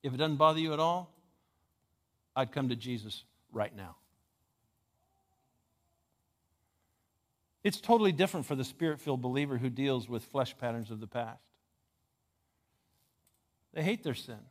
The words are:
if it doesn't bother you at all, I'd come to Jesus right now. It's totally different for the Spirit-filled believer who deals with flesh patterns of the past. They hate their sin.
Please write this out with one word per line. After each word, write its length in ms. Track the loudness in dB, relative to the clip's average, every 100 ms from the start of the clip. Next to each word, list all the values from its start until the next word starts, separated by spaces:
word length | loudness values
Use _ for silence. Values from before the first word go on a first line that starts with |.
if 100 | -4
it 40 | 0
doesn't 200 | 0 6
bother 220 | 6 6
you 120 | 0
at 80 | 0
all, 320 | 0 0 -6 -20 _ _ _ _ _ _ _ _ _ _ _
I'd 200 | -2 0
come 160 | 0 -2
to 80 | -2
Jesus 480 | -4 -8 -8 -14 -16 _ _
right 240 | -6 -4 -6
now. 220 | -16 -18 _ _ _ _ _ _ _ _ _ _ _ _ _ _ _ _ _ _ _ _ _ _ _ _ _ _ _ _ _ _ _ _ _ _ _ _
It's 200 | -2 -2
totally 320 | 4 6 6
different 320 | 4 2 2 -4
for 100 | -2
the 80 |
Spirit-filled 580 | -4 -2 -2 -2 -2 -2
believer 360 | 0 0 0 0
who 120 | -2
deals 380 | 0 0 0 -2
with 160 | -8
flesh 340 | -4 -2 -2 -2
patterns 320 | -6 -4 -6
of 100 | -10
the 60 | -8
past. 360 | -6 -8 -10 _ _ _ _ _ _ _ _ _ _ _ _ _ _ _ _ _ _ _ _ _ _ _
They 100 | -2
hate 180 | 0 0
their 140 | -2 -4
sin. 240 | -8 -16 -18